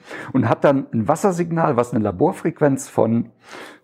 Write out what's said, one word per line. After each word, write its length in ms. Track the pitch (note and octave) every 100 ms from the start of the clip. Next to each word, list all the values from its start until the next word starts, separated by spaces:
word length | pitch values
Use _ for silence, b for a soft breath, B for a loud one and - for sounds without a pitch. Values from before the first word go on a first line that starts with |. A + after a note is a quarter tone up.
| B B B
und 160 | C3 A2+
hat 160 | -
dann 220 | D#3+ C3+ -
ein 160 | A#2 G#2+
Wassersignal, 680 | D#3+ G3+ F3 E3+ E3 E3 B2
was 160 | A#2
eine 80 | B2+
Laborfrequenz 840 | G#2 F2+ D3+ D#3 E3 - D3 C3 -
von 420 | - A2+ A#2 A#2+ _ B B B B